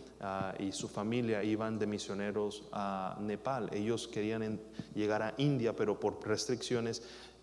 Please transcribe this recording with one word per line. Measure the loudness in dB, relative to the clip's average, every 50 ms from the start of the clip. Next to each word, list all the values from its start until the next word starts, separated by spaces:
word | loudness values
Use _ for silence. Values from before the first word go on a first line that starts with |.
| -12 -12 -10 -6
ah, | -4 -2 0 0 0 -2 -2 -2
y | -2 -2
su | -2 -4 -4 -4
familia | -2 -2 0 2 2 2 2 2 2 2
iban | 2 2 2 2 2 0 0 0
de | 0
misioneros | 0 0 -2 -2 -2 -2 -2 0 0 2 2 0 0 -2 -6 -10 -8
a | -4 -2 -2 -2 -2 -2 -2 -2 -4 -2
Nepal. | -2 -2 -2 -2 0 0 0 0 -2 -2
Ellos | 0 0 2 2 2 0 0 -2
querían | -2 0 0 2 2 0
en-, | 0 0 -2 -4 -6 -8 -10 -10 -8 -4 -2
llegar | 2 2 4 4 4
a | 2 0 2 4
India, | 4 4 4 4 4 2 2
pero | 2 2 2 2 2
por | 2 0 0 0
restricciones | 0 0 0 2 2 0 0 0 0 0 0 2 2 0 -2 -4 -6 -10 -14 -14 -16 -18 -18 -14